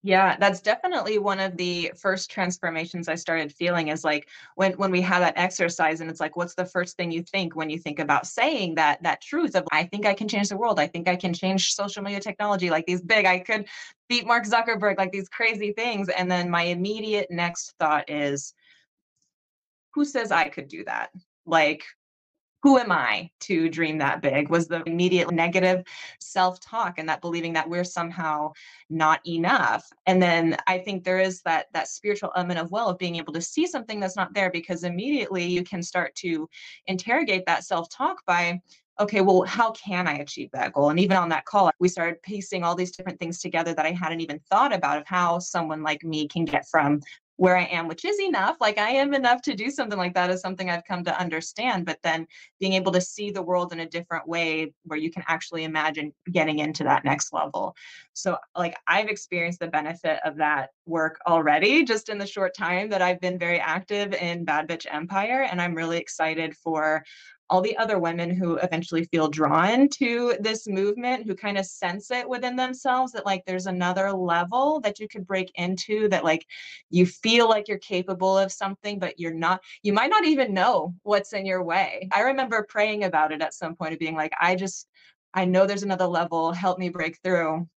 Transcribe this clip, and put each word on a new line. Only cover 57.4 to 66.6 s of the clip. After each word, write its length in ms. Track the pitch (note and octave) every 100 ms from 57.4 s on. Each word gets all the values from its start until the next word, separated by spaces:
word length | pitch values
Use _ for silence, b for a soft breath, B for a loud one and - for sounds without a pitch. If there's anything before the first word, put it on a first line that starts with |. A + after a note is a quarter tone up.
| D#3 - F#3+ B B B B
So, 240 | - G3 - - -
like, 220 | F3 - -
I've 220 | F3+ G#3+
experienced 520 | G#3 - F3 E3+ F3+
the 60 | E3
benefit 520 | D#3+ D3+ F3 E3 D#3
of 140 | D#3 D3
that 320 | D3+ D3 C3 _ -
work 340 | E3 D#3+ D#3+ -
already, 580 | E3 D3+ D3+ G3+ D4
just 240 | B3+ A3 -
in 80 | G#3
the 100 | G3
short 280 | G#3 F#3+ F#3
time 320 | E3+ F3+ G#3+
that 140 | G3
I've 180 | F3+ F#3
been 180 | F3+ F#3
very 220 | F3 E3+
active 540 | D#3+ E3 F#3 G#3 G3+
in 320 | G3 F3 F3 E3
Bad 200 | D3+ D#3
Bitch 200 | E3 -
Empire. 520 | D3+ F3 G3 G#3+ B3+
And 180 | C4+ F3+
I'm 140 | F3
really 240 | E3 E3 E3+
excited 580 | E3+ - D#3+ D#3+ D#3+
for 480 | D3+